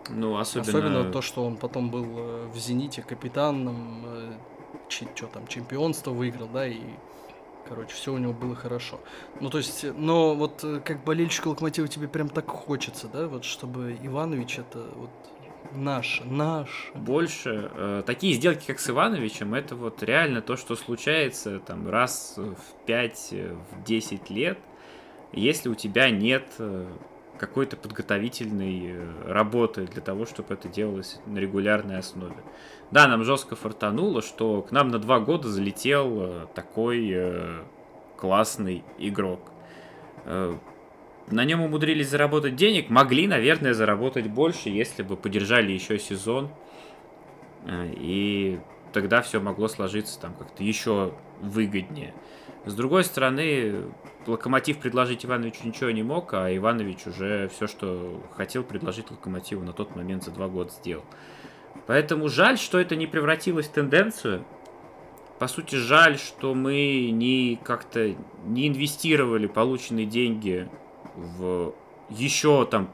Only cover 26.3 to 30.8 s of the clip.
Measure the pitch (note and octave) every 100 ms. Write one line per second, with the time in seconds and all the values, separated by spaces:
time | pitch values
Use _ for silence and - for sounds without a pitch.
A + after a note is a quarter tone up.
26.3 | C3 C3 - A2 F#2+ F2+ E2+ - - -
27.3 | - G2+ C3+ C3+ - G#2 G#2+ - G2+ A#2
28.3 | - A2 G#2 F#2+ F#2 F2+ F2 E2+ D#2+ -
29.3 | G2 G#2+ A#2+ A2+ - F2+ - - G2 A#2
30.3 | - - G2+ F#2 G2